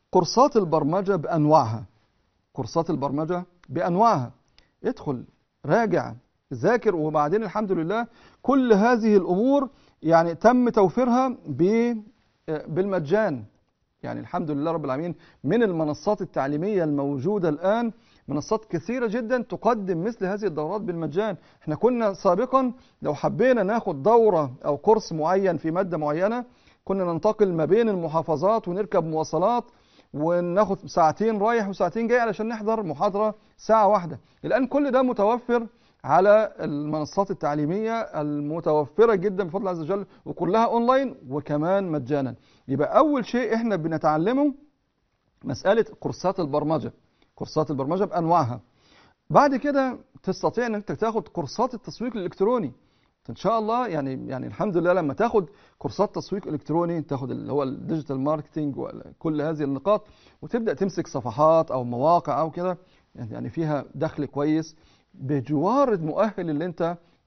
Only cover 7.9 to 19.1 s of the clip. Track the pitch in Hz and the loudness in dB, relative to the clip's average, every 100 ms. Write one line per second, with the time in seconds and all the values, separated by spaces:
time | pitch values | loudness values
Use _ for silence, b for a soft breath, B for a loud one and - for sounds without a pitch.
7.9 | 220 233 b b b - 269 254 202 226 | -2 -6 b b b 2 4 6 6 6
8.9 | 247 220 208 175 180 247 285 277 - b | 4 6 4 4 2 2 2 0 -8 b
9.9 | b 156 170 170 165 220 247 240 214 190 | b 4 4 4 4 4 6 4 4 4
10.9 | - 247 247 262 - 170 131 180 226 240 | 4 2 2 0 -2 -6 0 2 4 2
11.9 | 220 208 _ _ _ - 156 - 160 196 | -2 -8 _ _ _ -8 -8 -6 -4 -2
12.9 | 185 143 208 214 131 107 _ _ _ _ | -2 0 0 0 -2 -10 _ _ _ _
13.9 | _ 120 120 117 180 160 147 156 165 143 | _ -10 -10 -8 -6 -4 -4 -4 -4 -4
14.9 | 131 175 156 b b 135 226 220 170 151 | -4 -6 -10 b b -2 2 2 0 -2
15.9 | 143 - 208 185 - 135 147 185 202 160 | -2 -2 -2 -4 -4 -2 -2 -2 0 0
16.9 | 143 139 143 147 214 170 151 185 226 233 | 0 -2 -2 -2 0 -2 0 0 0 -2
17.9 | - b b b 147 - 220 - 170 - | -6 b b b -6 -4 -4 -4 -8 -4
18.9 | 254 233 | -4 -2